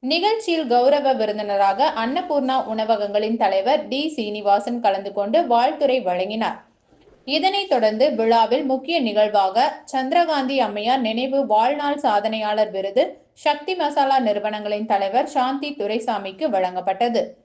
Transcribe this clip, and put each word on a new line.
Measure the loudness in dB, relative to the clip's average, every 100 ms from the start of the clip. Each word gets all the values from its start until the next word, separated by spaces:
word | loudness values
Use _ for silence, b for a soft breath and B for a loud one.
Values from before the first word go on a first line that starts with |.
நிகழ்ச்சியில் | 0 0 2 0 0 -2 2
கௌரவ | 4 4 4 2
விருந்தினராக | 0 0 -2 -2 2 2 4 0 0
அன்னபூர்ணா | -2 -4 -2 -2 0 -2 -2
உணவகங்களின் | -4 0 0 0 -2 0 0
தலைவர் | 2 2 2 0 0
டி | -4 -4
சீனிவாசன் | -4 -6 -4 2 2 2 -2
கலந்து | 0 0 -4
கொண்டு | -4 0 2 4
வாழ்த்துரை | 2 2 2 0 0
வழங்கினார். | 0 -2 -2 -2 -4 -6 -18 _ _ _ _ _
இதனைத் | -4 0 0 -2 0
தொடர்ந்து | 2 2 0 -4
விழாவில் | -2 2 4 4 2
முக்கிய | 0 -2 -2 -2
நிகழ்வாக | 0 2 2 4 2 2 0 -2 -6
சந்திரகாந்தி | -4 0 2 2 0 0 0
அம்மையார் | 0 -2 0 0
நினைவு | 0 -2 -2 0 2
வாழ்நாள் | 2 2 0 -2 0
சாதனையாளர் | 2 2 0 -2 -2 0 0
விருது | 0 -2 0 0 -2 _
சக்தி | _ -2 -2 -2
மசாலா | -2 -2 2 2 2
நிறுவனங்களின் | 2 0 -2 -4 -4 -4 0
தலைவர் | 0 0 0 0
சாந்தி | 0 -2 -2 -6 -6
துரைசாமிக்கு | -4 -4 -2 -4 -6 -6 -2
வழங்கப்பட்டது. | 0 -2 -2 -4 0 0 0 -4 -8